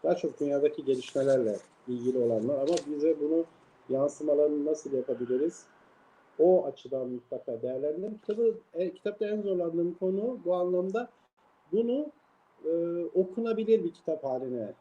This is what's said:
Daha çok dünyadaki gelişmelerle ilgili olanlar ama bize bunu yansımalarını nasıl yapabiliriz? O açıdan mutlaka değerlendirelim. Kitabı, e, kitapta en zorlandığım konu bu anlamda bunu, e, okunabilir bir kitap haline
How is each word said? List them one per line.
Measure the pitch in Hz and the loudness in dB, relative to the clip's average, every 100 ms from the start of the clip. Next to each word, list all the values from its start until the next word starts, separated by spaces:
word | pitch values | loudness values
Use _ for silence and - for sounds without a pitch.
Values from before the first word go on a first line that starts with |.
Daha | 160 175 | 0 0
çok | 151 - | -2 -2
dünyadaki | 143 143 147 151 135 | 0 2 0 0 -2
gelişmelerle | 127 - 139 135 135 110 104 - _ - | -2 -2 0 4 4 2 -2 -8 _ -8
ilgili | 123 123 127 | -4 0 2
olanlar | 120 113 117 139 | 2 2 0 0
ama | 143 170 143 | 0 0 -2
bize | 147 156 151 | 0 2 2
bunu | 147 165 165 - _ _ - | 2 0 -2 -8 _ _ -4
yansımalarını | 135 143 - 151 143 151 147 147 | 0 0 -2 0 4 4 2 -2
nasıl | 156 151 | -2 -2
yapabiliriz? | 135 123 120 120 127 160 - - - _ _ _ _ _ - | -4 -2 -4 -2 0 0 -4 -20 -20 _ _ _ _ _ 4
O | 165 185 143 | 6 6 2
açıdan | - 127 131 127 | -8 -8 -6 -4
mutlaka | 123 _ 127 - 113 | -8 _ -10 -6 -6
değerlendirelim. | 123 131 143 160 208 214 | -4 -2 -2 -4 -6 -8
Kitabı, | - 214 233 220 - | -6 0 2 0 -8
e, | 165 185 | -4 -4
kitapta | - 208 208 208 | -2 -6 -4 -2
en | 208 | -2
zorlandığım | 202 185 170 170 170 | -2 0 0 0 -2
konu | 175 185 196 226 247 175 | -2 -2 0 -2 -4 -2
bu | |
anlamda | 180 180 180 185 208 247 _ _ _ _ _ _ | 0 2 0 0 -2 -6 _ _ _ _ _ _
bunu, | 202 233 262 302 - _ _ _ _ 156 | 0 0 0 -4 -12 _ _ _ _ -2
e, | 170 170 170 170 180 | 0 0 -2 -2 0
okunabilir | 185 - 226 220 220 220 | 0 0 -2 -2 4 4
bir | 170 | 4
kitap | - - 156 | -6 -4 -4
haline | 139 127 131 123 107 - | -2 -4 -4 -4 -6 -10